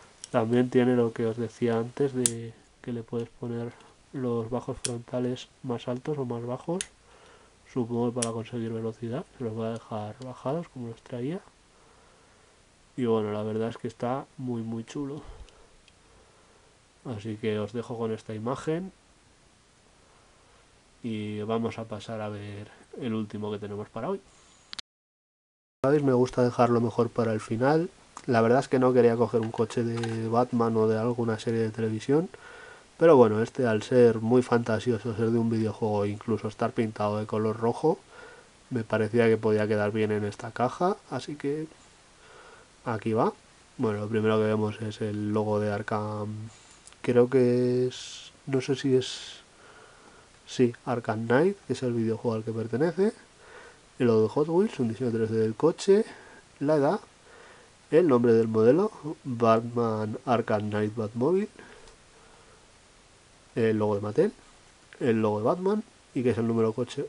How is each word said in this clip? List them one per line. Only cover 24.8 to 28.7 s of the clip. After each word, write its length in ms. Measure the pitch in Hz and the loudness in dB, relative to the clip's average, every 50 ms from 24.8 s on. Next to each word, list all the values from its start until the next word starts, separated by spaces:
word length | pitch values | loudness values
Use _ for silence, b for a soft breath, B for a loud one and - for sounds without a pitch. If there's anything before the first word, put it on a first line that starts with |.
| - _ _ _ _ _ _ _ _ _ _ _ _ _ _ _ _ _ _ _ - | -16 _ _ _ _ _ _ _ _ _ _ _ _ _ _ _ _ _ _ _ 0
Sabéis, 200 | 135 147 156 143 | 2 2 4 4
me 80 | 135 127 | 4 4
gusta 320 | 123 127 123 - - 123 | 4 4 2 2 2 2
dejarlo 360 | 123 117 - 120 117 120 117 | 2 4 4 4 4 4 2
mejor 280 | 120 113 - - 117 110 | 2 0 0 0 0 0
para 240 | - - 113 113 110 | 0 -2 -2 0 -2
el 80 | 110 | -4
final. 500 | - - 113 117 127 135 151 160 170 190 - - - _ - - - | -4 -4 -2 0 2 4 4 4 2 -2 -6 -14 -20 _ -20 -10 -2
La 160 | - 123 113 113 | 0 2 4 6
verdad 180 | 113 120 135 | 6 4 4
es 80 | - | 2
que 100 | - | 2